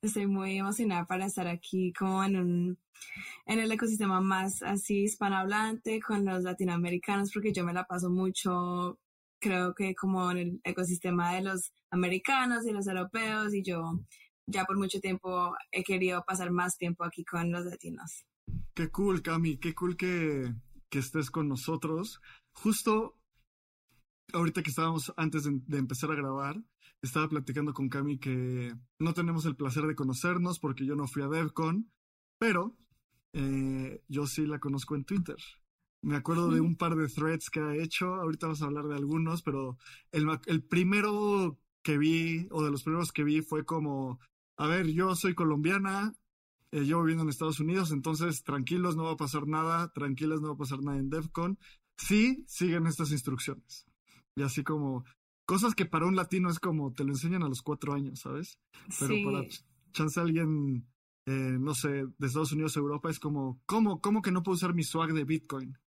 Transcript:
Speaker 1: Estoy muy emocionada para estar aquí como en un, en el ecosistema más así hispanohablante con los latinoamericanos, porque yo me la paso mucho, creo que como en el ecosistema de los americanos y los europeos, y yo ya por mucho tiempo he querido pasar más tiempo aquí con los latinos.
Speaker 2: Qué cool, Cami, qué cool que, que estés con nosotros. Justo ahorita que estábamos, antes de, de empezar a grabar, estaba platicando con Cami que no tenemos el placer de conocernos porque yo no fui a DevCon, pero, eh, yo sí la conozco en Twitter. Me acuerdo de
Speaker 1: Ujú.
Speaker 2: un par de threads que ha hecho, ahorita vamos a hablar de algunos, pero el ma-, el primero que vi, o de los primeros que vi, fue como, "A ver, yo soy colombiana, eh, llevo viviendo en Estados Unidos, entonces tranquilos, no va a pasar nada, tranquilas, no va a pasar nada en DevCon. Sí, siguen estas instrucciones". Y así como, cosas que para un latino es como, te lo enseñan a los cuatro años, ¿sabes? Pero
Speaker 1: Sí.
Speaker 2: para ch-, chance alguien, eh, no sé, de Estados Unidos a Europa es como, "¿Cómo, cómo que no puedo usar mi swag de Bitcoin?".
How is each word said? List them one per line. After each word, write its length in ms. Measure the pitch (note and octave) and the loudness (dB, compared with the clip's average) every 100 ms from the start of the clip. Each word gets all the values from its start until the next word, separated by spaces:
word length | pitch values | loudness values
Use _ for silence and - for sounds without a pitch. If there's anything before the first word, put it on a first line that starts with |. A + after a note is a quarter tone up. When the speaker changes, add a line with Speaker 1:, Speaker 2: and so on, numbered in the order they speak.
Speaker 1:
Estoy 240 | G#3+ G#3+ G3+ | -2 0 2
muy 320 | G3 F#3+ F#3+ | 2 0 0
emocionada 480 | G3 G#3 A3+ F3 F3 | 0 0 2 2 0
para 200 | F#3 G3 | -2 -2
estar 220 | F#3 F3 | -2 -2
aquí 440 | F3 - F#3+ F#3 | -4 -2 0 0
como 300 | F3 F#3+ F#3+ | 0 0 2
en 140 | G3 G3 | 4 4
un, 420 | F3+ F3 F3+ F3+ _ - - - - - - | 4 2 2 -2 _ -20 -16 -14 -14 -14 -2
en 120 | A3 | 0
el 140 | A3 | 2
ecosistema 480 | A3 A#3 G#3+ G3+ F#3 | 0 0 2 2 4
más 420 | F#3+ F#3+ F#3+ F#3+ | 4 2 0 -4
así 400 | - G3 - G3+ | -2 -2 0 2
hispanohablante 960 | G#3 - G3+ G3 F#3+ G#3 A3 A3+ - A3 | 2 0 0 2 2 0 0 -2 -2 -4
con 240 | - G#3 | 0 0
los 200 | G3 F#3 | 2 0
latinoamericanos, 880 | F3+ F3 F#3 E3+ F3 F3+ - G3+ G3 | -2 0 0 2 0 0 0 0 0
porque 200 | G#3 G#3+ | 0 -2
yo 120 | G3 | 0
me 80 | F3 | 0
la 120 | F3+ | -2
paso 240 | F3+ F3+ F3+ | -4 -2 0
mucho, 920 | F3+ F#3 F#3 F#3+ F3+ F3 F3+ F3+ - _ _ _ _ | 2 2 0 0 0 0 -2 -4 -6 _ _ _ _
creo 340 | A3 F#3 F3+ | 0 2 0
que 220 | F3 F#3+ F#3 | 0 -2 0
como 340 | F#3+ F#3+ F3+ | 0 2 2
en 60 | F3+ | 0
el 220 | F3 F3 | -2 -4
ecosistema 720 | - F3+ F3+ F3+ F#3 F3 F3 | -4 -2 -2 0 0 2 2
de 80 | F#3 | 0
los 300 | F#3+ F#3+ - _ _ | -2 -4 -6 _ _
americanos 760 | F3+ F3+ F#3 - C4+ B3+ A#3 | 0 2 0 2 2 2 0
y 80 | A3+ | 0
los 140 | G#3 G3 | -2 -2
europeos, 680 | F#3 G#3 A3+ A3 G#3+ G#3+ | -2 -2 -2 0 0 2
y 100 | G3+ | 0
yo 340 | F#3+ E3+ E3 E3+ - - - _ - | 0 -2 -2 -4 -6 -18 -20 _ -6
ya 180 | G3 F#3 | -2 0
por 100 | F#3+ | 0
mucho 240 | G3 G3 | 0 -2
tiempo 540 | F#3+ F#3 F#3 F3+ F3 F3+ - | -2 -2 -2 0 0 -2 -4
he 100 | F#3 | -4
querido 400 | F#3 F#3 F#3 F3+ | 0 2 2 0
pasar 280 | F3 F#3 F3 | -2 -4 0
más 240 | F3 F3+ - | 2 0 0
tiempo 260 | F3 F3 | -2 -2
aquí 220 | E3+ E3+ | -4 -6
con 260 | E3+ F3 E3+ | -6 -2 0
los 140 | F3 | 0
latinos. 600 | F3+ F3+ E3+ E3 D#3+ - _ _ - - - | -4 -8 -12 -12 -12 -16 _ _ -8 -6 -6
Speaker 2:
Qué 160 | - D#3+ | -2 -2
cool, 320 | - G3+ F#3 | 2 2 2
Cami, 340 | - E3 E3 C#3 | 2 2 2 0
qué 180 | E3+ | -4
cool 220 | D#3+ F3+ E3+ | -2 -2 0
que, 580 | F#3 F3 D#3+ C#3+ B2+ A2+ - - - | 0 2 0 0 -2 -4 -10 -20 -4
que 100 | C#3 | -4
estés 280 | C3 D#3+ C3+ | -2 -2 -2
con 160 | E3 D3 | 0 0
nosotros. 720 | C3 - D#3+ D#3+ D#3+ G#3 - - - _ | -2 -2 -2 -2 -4 -4 -10 -20 -20 _
Justo 640 | - G#3+ G#3+ - G#3+ A3 - _ _ _ _ _ _ _ _ _ _ - | -2 0 2 4 2 0 -10 _ _ _ _ _ _ _ _ _ _ -6
ahorita 300 | E3+ E3+ F3 | 0 2 0
que 80 | D#3 | -4
estábamos, 420 | C#3+ E3 E3 - F3 | 0 0 0 -4 -2
antes 280 | D#3+ D3+ | 0 0
de, 160 | D3 C#3 B2+ | 0 -2 -2
de 120 | C#3+ | -2
empezar 320 | C3 B2 D3+ | 0 -2 -2
a 40 | |
grabar, 480 | D3+ C3+ C3+ C#3 F3 A3+ _ - _ | 0 -2 -2 -4 -6 -12 _ -20 _
estaba 260 | C3 D#3 D#3 | -2 0 0
platicando 440 | D3+ C#3 C#3 D3 | 0 -4 -2 -2
con 160 | C3+ C3+ | -2 -2
Cami 300 | C#3 C#3+ C3+ | 0 -2 -2
que 560 | C3+ B2+ B2+ B2+ B2 A#2+ - _ | -2 -2 -2 -2 -4 -8 -16 _
no 160 | D#3+ | -2
tenemos 300 | E3+ E3+ E3 D#3 | 0 0 0 0
el 100 | C3 | -2
placer 280 | C#3 B2+ | 0 0
de 100 | D#3 | 0
conocernos 640 | D3+ C3+ B2+ F3 F3+ F3 F3 | 0 -2 0 2 2 0 0
porque 260 | D3+ B2+ | -4 -2
yo 120 | C3+ D3+ | -2 -2
no 100 | C#3 | -2
fui 160 | C#3+ | -2
a 60 | C#3 | -2
DevCon, 600 | D#3 D#3 - D#3+ F3+ A3+ _ _ _ _ _ | 0 0 0 0 0 -2 _ _ _ _ _
pero, 380 | A3+ F3+ G3+ - _ _ _ _ _ | 2 4 0 -6 _ _ _ _ _
eh, 680 | D#3 C3+ C3+ C3+ C3+ C3 - _ | -2 0 2 0 -2 -4 -8 _
yo 180 | C3+ C#3+ | -4 -2
sí 200 | - D3+ | 0 -2
la 120 | D3 | -2
conozco 380 | D3 C#3 B2+ D3+ | -2 -4 -2 -4
en 80 | |
Twitter. 320 | C3+ G3 E3+ C#3 - - _ _ _ _ | 0 -2 -2 -6 -14 -20 _ _ _ _
Me 140 | D3 D3 | -2 -2
acuerdo 340 | D3 E3+ E3+ | 0 2 4
de 100 | D#3+ | 4
Speaker 1:
Ujú. 80 | E3 | 4
Speaker 2:
un 80 | E3 | 2
par 180 | E3+ | 0
de 140 | E3 D3+ | 2 0
threads 420 | - D#3 D#3+ - | 0 0 0 -2
que 100 | D#3+ | -4
ha 160 | D3+ D3 | -2 -2
hecho, 380 | E3 - F3+ | -2 -2 -2
ahorita 320 | F#3 E3 D#3+ E3+ | -2 -2 -2 -2
vamos 160 | D3+ | -2
a 40 | D3 | -2
hablar 200 | D3 D3 | -2 -2
de 80 | |
algunos, 480 | C#3+ C#3+ D#3+ D#3+ E3 | -2 0 0 0 0
pero 360 | D#3+ C#3 C3 B2 - - _ | -2 -2 -4 -8 -14 -20 _
el 140 | E3 D3+ | 0 2
ma-, 140 | D#3+ - | 0 0
el 160 | D#3+ | 0
primero 960 | - E3+ F3+ G3+ G#3 G#3 G#3 G3+ F3+ C#3+ _ _ | 2 4 4 4 4 2 4 4 2 -2 _ _
que 160 | - D3 | 0 4
vi, 480 | D3+ E3 E3 E3 F3+ | 4 4 2 -2 -2
o 120 | D#3+ | -2
de 80 | D3+ | 0
los 120 | C#3+ | 0
primeros 280 | D#3+ E3 E3 | 0 0 0
que 120 | - | 0
vi, 180 | D3 D3+ | 2 2
fue 220 | D3+ D#3 | 0 -4
como, 560 | D3+ E3 D3+ C#3 C3 B2 - _ _ - | -2 -2 -2 -2 -4 -8 -14 _ _ -4
"A 100 | D3+ | 2
ver, 220 | F3 E3+ | 2 2
yo 260 | D#3+ F#3+ | 2 2
soy 200 | F3+ G3 | 2 2
colombiana, 800 | F3 E3 D3 D3+ G3 G3 G3 G#3+ - _ _ _ _ _ | 2 2 2 2 2 0 0 -2 -6 _ _ _ _ _
eh, 120 | D3+ | 0
llevo 200 | C#3+ E3 | 2 4
viviendo 200 | E3 E3 | 4 2
en 60 | D#3+ | 0
Estados 300 | C3+ D#3+ D#3 | 0 -2 0
Unidos, 320 | D#3 F#3 E3+ | 0 2 2
entonces 520 | D3 D#3+ D#3 E3+ D3 | 0 0 0 0 -2
tranquilos, 500 | - C#3+ B2 F3 F3+ | -2 -2 0 0 2
no 100 | D#3+ | 0
va 80 | D#3+ | -2
a 40 | D#3 | -2
pasar 300 | D3 D3 D3 | -2 -2 0
nada, 460 | D#3 D#3+ E3 E3+ | 0 2 0 -2
tranquilas, 480 | - C#3 C3 D#3 D#3 | -4 -4 0 0 0
no 80 | D3+ | -2
va 60 | |
a 40 | C#3+ | -4
pasar 240 | C#3 C#3 | -4 -4
nada 160 | C#3+ C#3 | -2 -2
en 120 | C3+ | -2
DevCon. 480 | D#3 D#3+ - E3+ G3 - - _ - | -2 -4 -2 -2 -2 -8 -20 _ -10
Sí, 480 | - G#3 A#3 C4 - | 2 6 6 2 -6
siguen 400 | - F3+ E3+ E3 | 0 2 4 2
estas 240 | D3 D3+ | 2 0
instrucciones". 760 | D3 C3 C3 - C3+ _ - _ _ _ - _ - | 0 -2 -4 -4 -8 _ -20 _ _ _ -20 _ -2
Y 60 | |
así 200 | C#3 B2 | -2 0
como, 420 | C#3+ D#3 C#3 B2+ B2 _ _ _ - | -2 -2 0 -2 -6 _ _ _ 0
cosas 280 | F#3 A3+ | 2 2
que 100 | G#3+ | 2
para 220 | F3 D#3+ E3+ | 0 2 4
un 80 | |
latino 340 | F#3+ E3+ F#3 F3+ | 2 2 2 2
es 120 | E3 | 0
como, 320 | F#3+ D#3 C#3 | 0 0 -2
te 100 | B2+ | -2
lo 80 | C#3 | -2
enseñan 320 | C#3 E3 F#3 | 0 0 0
a 60 | D#3 | 0
los 140 | B2+ | -2
cuatro 300 | - D3 C#3+ | -4 -4 -2
años, 280 | C#3+ C#3 B2+ | -2 -2 -6
¿sabes? 400 | C3 C#3 F#3 - _ - - - | -8 -8 -8 -14 _ -20 -12 -2
Pero 160 | C3+ G#3+ | 0 2
Speaker 1:
Sí. 80 | |
Speaker 2:
para 160 | G3+ C3+ C3 | 2 -2 -4
ch-, 160 | - _ _ _ | -10 _ _ _
chance 280 | - D#3 E3 | -2 0 2
alguien, 640 | E3+ D#3+ D#3+ D#3 C#3+ B2+ A#2+ _ _ _ - | 2 2 2 2 0 -2 -4 _ _ _ -4
eh, 300 | C3+ C3 B2+ | 0 0 0
no 160 | C#3 | 0
sé, 300 | C#3+ D3 C#3 C3+ - | 0 0 0 -4 -4
de 80 | C#3 | -2
Estados 260 | C#3 D3 | 0 0
Unidos 240 | D3+ D#3 D3+ | 0 0 0
a 40 | |
Europa 300 | C#3+ D3 E3 | -2 -2 -4
es 80 | D#3 | -4
como, 420 | D3+ D3 C3+ B2+ - | -2 -2 -2 -6 -2
"¿Cómo, 340 | A3 A3 F#3 | 4 4 2
cómo 220 | G3+ G#3+ | 2 2
que 80 | G3+ | 4
no 140 | F3+ | 2
puedo 100 | F3 | 2
usar 200 | F3+ F3+ | 2 2
mi 100 | E3+ | 0
swag 280 | D#3+ D#3+ D#3+ | 0 0 0
de 120 | D#3+ | 0
Bitcoin?". 520 | C#3 D#3+ - C#3 C3 C3+ | 0 -2 -2 -8 -8 -14